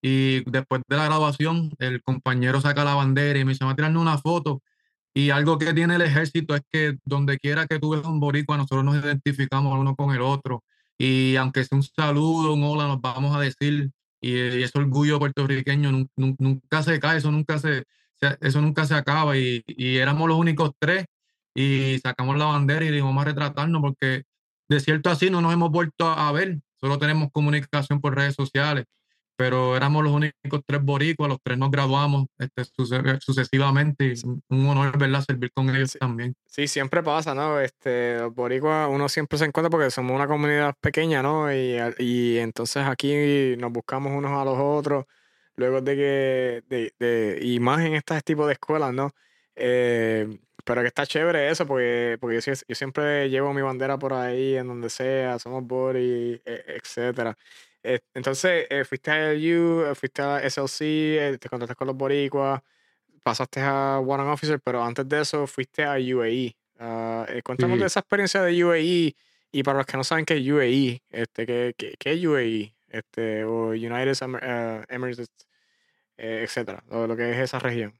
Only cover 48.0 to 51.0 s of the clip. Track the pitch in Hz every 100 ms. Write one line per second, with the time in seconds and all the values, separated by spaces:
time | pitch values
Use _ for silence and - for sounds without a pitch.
48 | - 156 - 151 147 139 - 156 139 127
49 | 139 - _ _ _ - 123 123 123 117
50 | 113 110 107 107 _ - - 120 120 -